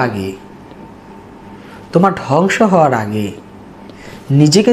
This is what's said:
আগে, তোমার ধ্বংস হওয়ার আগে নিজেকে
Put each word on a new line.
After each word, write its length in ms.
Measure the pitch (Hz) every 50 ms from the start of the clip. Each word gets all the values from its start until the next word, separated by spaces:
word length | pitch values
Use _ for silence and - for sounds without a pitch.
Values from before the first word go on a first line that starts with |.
| 131
আগে, 220 | 120 107 101 95 95 95 - - - - - - - - - - - - - - - - - - - - - - - - - - - - - - - -
তোমার 200 | 170 180 196 180 - -
ধ্বংস 320 | 113 131 151 175 190 185 - 233 208 180
হওয়ার 220 | 180 156 143 127 113 107
আগে 240 | 104 104 107 104 98 - - - - - - - - - - - - - - - - - - - - 139 143
নিজেকে 320 | 151 151 151 196 220 240